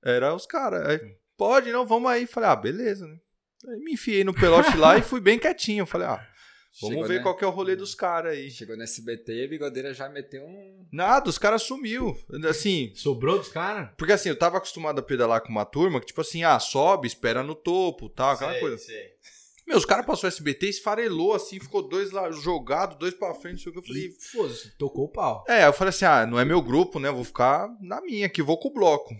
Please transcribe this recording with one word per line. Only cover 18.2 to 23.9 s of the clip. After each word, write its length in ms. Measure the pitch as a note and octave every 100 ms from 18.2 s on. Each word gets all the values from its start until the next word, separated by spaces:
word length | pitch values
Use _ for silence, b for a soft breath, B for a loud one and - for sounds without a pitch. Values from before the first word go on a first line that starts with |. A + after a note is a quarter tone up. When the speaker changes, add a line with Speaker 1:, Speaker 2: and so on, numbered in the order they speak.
| C3
Speaker 1:
aquela 220 | C3+ C3+
Speaker 2:
Sei, 80 | E3+
Speaker 1:
coisa. 180 | D#3+ A2+
Speaker 2:
sei. 400 | - A2 G2 _ B B B B -
Speaker 1:
Meu, 100 | A3+
os 80 |
caras 220 | - G#3 B3
passou 200 | - F#3
S 140 | -
B 120 | D3
T, 120 | C#3 G3
esfarelou, 680 | G3 - G#3+ A#3 E3 F3+
assim, 260 | G#3+ - F#3+
ficou 260 | - G3+ C3+
dois 240 | F3+ G3
lá, 200 | G3 F3+
jogado, 680 | D#3 D3 E3+ B2 D3 F#3+ D3
dois 160 | E3+
pra 220 | F3+ F#3+
frente, 220 | D#3+ F3 F3+
não 20 |
sei 60 | E3+
o 20 |
que. 40 | E3
Eu 20 |
falei 240 | F3+